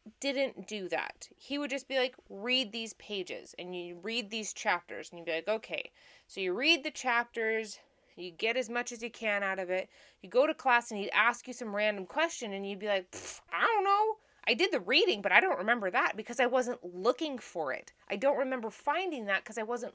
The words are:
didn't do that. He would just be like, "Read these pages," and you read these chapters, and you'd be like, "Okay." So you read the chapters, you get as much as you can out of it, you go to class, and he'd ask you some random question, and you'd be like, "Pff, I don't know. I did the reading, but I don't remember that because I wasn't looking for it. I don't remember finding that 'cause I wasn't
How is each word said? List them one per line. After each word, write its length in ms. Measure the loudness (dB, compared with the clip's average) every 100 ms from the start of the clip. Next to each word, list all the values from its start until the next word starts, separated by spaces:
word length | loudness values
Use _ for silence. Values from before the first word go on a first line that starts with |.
| -20 -6
didn't 460 | -2 0 0 -2 -8
do 220 | -6 -2
that. 400 | -2 -4 -8 -18 -16
He 220 | -6 -4
would 100 | -2
just 200 | -4 -2
be 100 | 0
like, 160 | 0 -2 -16
"Read 420 | -8 0 0 0
these 220 | -4 -10
pages," 600 | -10 -8 -6 -6 -8 -12 -12
and 180 | -8 -8
you 200 | -8 -8
read 340 | -6 -4 -4
these 240 | -6 -6
chapters, 560 | -4 0 0 -2 -12 -12
and 80 | -10
you'd 80 | -4
be 60 |
like, 160 | -2 0
"Okay." 420 | -2 -2 -10 -10 _ -20 -20 _
So 140 | -4
you 140 | -2
read 300 | 0 2 2
the 60 | 0
chapters, 920 | -4 0 0 0 -2 0 0 -4 -10 _ _ _ -12
you 140 | -12
get 260 | -4 -2 0
as 140 | -2
much 220 | -4 -6
as 100 | -6
you 80 | -10
can 320 | -6 -2 0
out 160 | 0 -2
of 100 | 0
it, 220 | -2 -2 -10 -20 _
you 80 | 0
go 160 | 4 4
to 80 |
class, 360 | 4 4 4 4
and 80 | -6
he'd 120 | 0
ask 360 | 4 4 2 -4
you 60 |
some 240 | -10 -4 0
random 300 | 2 0 -2
question, 460 | 0 0 0 -6
and 120 | -4 -4
you'd 120 | -4
be 80 | 0
like, 240 | 0 0
"Pff, 300 | -12 -12 -14 -6
I 160 | 2 4
don't 180 | 4
know. 340 | 4 4 4 0 _ _
I 100 | 0
did 160 | 2 2
the 80 | 2
reading, 400 | 2 4 4 2
but 120 | 6
I 80 | 6
don't 180 | 6 2
remember 320 | 2 2 2
that 260 | 2 0 -2
because 240 | -4 2
I 60 | 2
wasn't 360 | 4 0 -4
looking 560 | -8 -2 0 2 0 -6
for 340 | -8 -4 -4
it. 200 | -4 -8 _ -8
I 80 | 0
don't 220 | 2 2
remember 320 | 0 -2 -6
finding 560 | -6 -2 0 0 -4 0
that 180 | -2
'cause 140 | -2 -6
I 60 |
wasn't 300 | -4 -4 -6